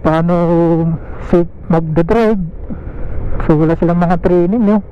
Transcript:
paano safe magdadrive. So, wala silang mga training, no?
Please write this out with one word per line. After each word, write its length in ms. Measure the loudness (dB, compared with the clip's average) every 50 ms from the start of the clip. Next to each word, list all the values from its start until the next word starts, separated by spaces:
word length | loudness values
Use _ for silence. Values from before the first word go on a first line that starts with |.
| 0
paano 300 | 2 2 2 2 2 2 2 2 2 2 2 2 2 2 2 0 -2 -4 -4 -8 -10 -10 -10 -2 0
safe 160 | 2 2 2 0 -6 -14 -4 -2
magdadrive. 720 | 0 0 0 0 0 0 0 2 2 2 2 2 2 0 -2 -6 -8 -12 -10 -10 -10 -10 -10 -12 -8 -6 -6 -4 -4 -4 -2 -2 -2 0 2 2
So, 80 | 2
wala 160 | 2 2 0 0 0
silang 240 | 0 0 2 2 2
mga 160 | 2 0 0
training, 420 | 2 2 2 2 2 2 0 0 2 2
no? 160 | 2 0 -2 -4